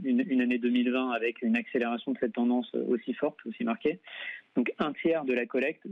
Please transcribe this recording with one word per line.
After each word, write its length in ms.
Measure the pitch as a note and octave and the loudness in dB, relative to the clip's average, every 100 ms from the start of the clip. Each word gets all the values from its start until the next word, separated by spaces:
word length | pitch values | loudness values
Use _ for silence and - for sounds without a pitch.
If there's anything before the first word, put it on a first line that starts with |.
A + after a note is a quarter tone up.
une, 200 | C3 A#2+ C3+ | 2 2 4
une 140 | B2+ | 2
année 180 | B2 B2 | 2 2
deux 100 | A#2+ | 2
mille 220 | B2 B2 | 2 2
vingt 180 | B2+ C3 | 2 0
avec 300 | A#2 A#2 - | 0 -2 0
une 160 | A#2 A#2+ | 0 0
accélération 540 | A2+ B2+ A#2 A#2 - | 0 -2 0 -2 -2
de 60 | B2+ | -2
cette 140 | A#2+ | 0
tendance 380 | A#2+ A#2+ B2 A#2+ A#2+ - | 2 2 2 0 -4 0
aussi 260 | B2 - A#2 | 0 -2 -2
forte, 240 | D3 - - | -4 -4 -12
aussi 180 | - | -4
marquée. 360 | A#2 A2+ D3+ F3+ - - - - - - | -4 0 -2 -4 -8 -14 -12 -12 -6 -2
Donc 160 | A#2 - | -2 -2
un 160 | D#3 | -4
tiers 320 | C#3 E3 D#3+ C3+ | 0 0 2 2
de 80 | |
la 120 | B2 A#2 | 0 0
collecte 400 | C3 C3+ E3 - | 0 -2 -4 -10